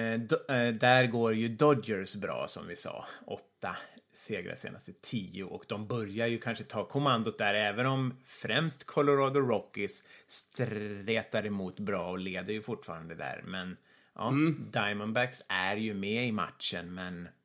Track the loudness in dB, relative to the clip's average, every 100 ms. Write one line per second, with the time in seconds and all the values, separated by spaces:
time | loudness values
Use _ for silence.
0 | 0 0 2 0 2 2 2 4 8 8
1 | 6 4 2 2 0 6 6 6 2 -2
2 | -2 -4 -4 -2 -4 -6 -8 -6 -6 -8
3 | -10 -12 -10 -10 -10 -8 -6 -6 -10 -20
4 | _ -8 -4 -4 -6 -6 -8 -10 -14 -10
5 | -6 -4 -4 -8 -8 -8 -6 -6 -4 -4
6 | -2 0 0 0 -2 -6 -4 -4 -2 2
7 | 4 4 2 0 2 4 2 2 2 2
8 | 0 -4 -12 -8 0 0 0 -4 -2 2
9 | 6 6 6 4 4 2 0 -6 -4 -6
10 | -12 -20 -6 -6 -6 -4 -2 -2 -4 -4
11 | 0 0 2 -2 0 -2 -4 -4 -2 -2
12 | -2 -2 -4 -4 -4 -4 -4 -8 -8 -10
13 | -10 -8 -6 -6 -8 -8 -8 -10 _ -20
14 | _ -4 2 4 4 2 -2 0 0 0
15 | 0 0 0 -2 -2 0 0 0 -2 -2
16 | -2 0 0 -2 -4 -4 -4 -4 -8 -8
17 | -8 -10 -12 -16